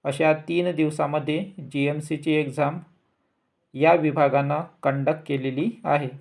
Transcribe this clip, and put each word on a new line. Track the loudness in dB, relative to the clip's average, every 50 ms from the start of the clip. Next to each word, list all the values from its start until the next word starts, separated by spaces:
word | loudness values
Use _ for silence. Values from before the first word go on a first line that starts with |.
| _
अशा | -4 -2 2 2 2 2 2 -2
तीन | -2 -2 0 0 0
दिवसामध्ये | 0 0 0 0 0 -2 -2 -2 -2 -4 -2 -2 -4 -4 -4 -8 -12 -16 -16
जीएमसीची | -8 -4 -2 0 0 -2 -4 -4 -6 -6 -4 -2 0 0
एक्झाम | 0 0 -2 -2 -2 -2 -2 -2 -6 -14 _ _ _ _ _ _ _ _ _ _ _ _ _ _ _ _ _ -2
या | 2 6 6 6
विभागानं | 6 4 0 2 4 4 4 4 2 2 2 -2 -4 -4 -8 _ _ -2
कंडक्ट | -2 0 2 0 0 -2 -2 -2
केलेली | -4 -4 -2 -2 -4 -2 -2 -2 -4 -4 -4 -2
आहे. | 0 0 0 0 -4 -8 -12